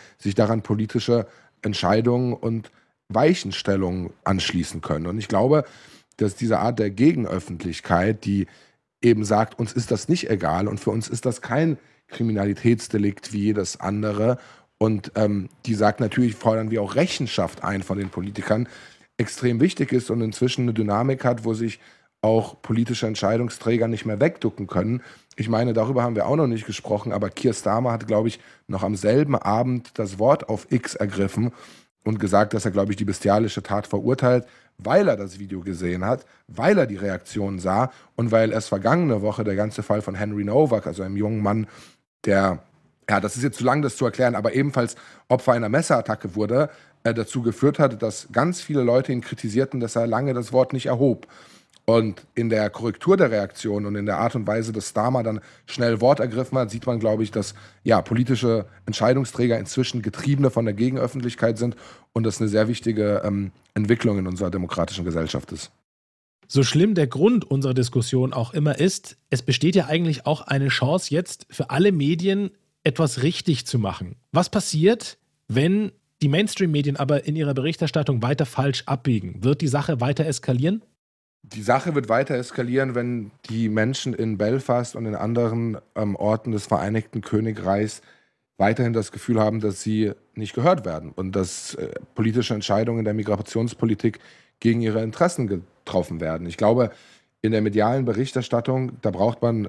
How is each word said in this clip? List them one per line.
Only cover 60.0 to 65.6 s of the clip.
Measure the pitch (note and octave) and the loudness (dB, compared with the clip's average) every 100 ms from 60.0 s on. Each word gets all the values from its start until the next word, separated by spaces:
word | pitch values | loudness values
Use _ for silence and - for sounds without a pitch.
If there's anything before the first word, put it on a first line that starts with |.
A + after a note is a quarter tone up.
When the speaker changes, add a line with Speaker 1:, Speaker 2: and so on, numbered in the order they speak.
Speaker 1:
Getriebene | G#2+ - C#3 C#3 C3+ | -6 -4 -2 2 2
von | A#2 A2+ | 2 0
der | G2+ | 0
Gegenöffentlichkeit | B2 C3 B2 C3 A#2+ - - G#2+ | 0 0 -2 -4 -6 -2 0 0
sind | A#2+ - - - _ | -2 -4 -12 -20 _
und | - | -2
das | A2+ - | -2 0
eine | A2 | 0
sehr | G#2+ A2 | 2 2
wichtige, | A#2 A#2 G#2+ G#2 G2+ G#2+ | 0 -2 0 0 0 0
ähm, | G2+ G2 - _ | -2 -4 -8 _
Entwicklung | - G#2 A2+ A#2+ G2+ | -2 2 2 2 0
in | F#2 | -2
unserer | F2+ F#2+ | -4 -4
demokratischen | F#2 F2 - E2+ G2 F2 | -4 -4 -2 -2 -2 -4
Gesellschaft | E2 D#2+ C2+ - | -2 -2 -4 -8
ist. | D#2 | -12